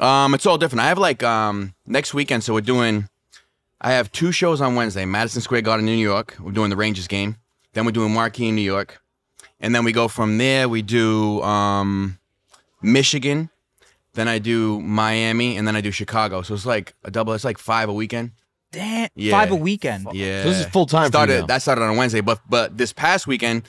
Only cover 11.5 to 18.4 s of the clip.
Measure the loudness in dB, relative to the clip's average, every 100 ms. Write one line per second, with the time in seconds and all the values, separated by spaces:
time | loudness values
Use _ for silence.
11.5 | 0 2 0 0 -2 -4 -8 _ _ _
12.5 | _ _ _ 2 4 2 0 -2 -2 -4
13.5 | _ _ _ _ _ _ -4 -2 0 0
14.5 | 0 0 -2 -2 0 2 0 0 0 0
15.5 | 0 -2 -2 -4 -6 -4 -2 -2 -4 -6
16.5 | -6 -2 -4 -4 _ -8 -4 -2 -2 -4
17.5 | -6 -2 -2 0 -4 -4 -6 -8 -14